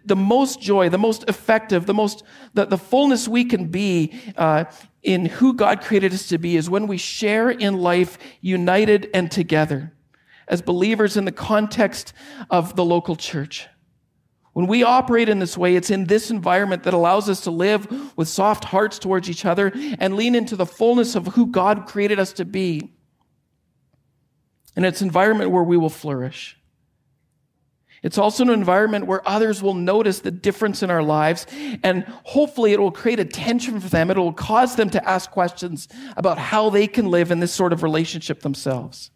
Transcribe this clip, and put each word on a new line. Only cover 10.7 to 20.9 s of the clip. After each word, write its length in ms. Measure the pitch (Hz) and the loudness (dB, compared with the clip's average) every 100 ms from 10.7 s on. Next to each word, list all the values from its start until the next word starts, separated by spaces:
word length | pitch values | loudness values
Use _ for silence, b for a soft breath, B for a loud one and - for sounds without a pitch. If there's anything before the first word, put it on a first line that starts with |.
| 180 208 220 208 208 | 0 2 2 2 0
in 80 | |
the 80 | 190 | -2
context 800 | - - 214 214 - 196 - - - B B 208 | -4 -2 0 0 0 0 -2 -16 -20 B B -2
of 280 | 175 170 180 | 0 0 0
the 80 | |
local 320 | 170 175 175 160 | 2 0 -2 -6
church. 500 | - 151 147 - - _ _ _ _ _ _ _ _ | -6 -8 -8 -12 -18 _ _ _ _ _ _ _ _
When 160 | - 180 | -4 0
we 160 | 233 | 2
operate 440 | 240 254 254 233 220 | 4 4 4 2 2
in 120 | 202 | 0
this 180 | 175 180 | -2 0
way, 160 | 180 | 2
it's 160 | 180 180 | 2 2
in 140 | 196 | -2
this 260 | 175 214 226 | 2 0 0
environment 540 | 220 180 180 202 180 | -4 0 0 0 -2
that 100 | - | 0
allows 340 | 180 170 196 202 | 2 4 2 0
us 120 | 185 | -4
to 80 | 180 | -4
live 680 | 170 190 208 208 262 285 - | 0 0 0 -4 -12 -8 -6
with 120 | 160 | -4
soft 360 | - 202 214 | 0 0 0
hearts 360 | - - 214 - | -2 0 0 -2
towards 280 | 190 185 185 | -4 -2 -4
each 160 | 165 | -4
other 280 | 196 180 196 240 294 220 | -2 0 0 -2 -8 -4
and 160 | 190 | -2
lean 220 | 196 240 240 | 0 0 0
into 180 | 233 | 0
the 100 | 202 | -4
fullness 520 | 180 - 226 | -4 0 2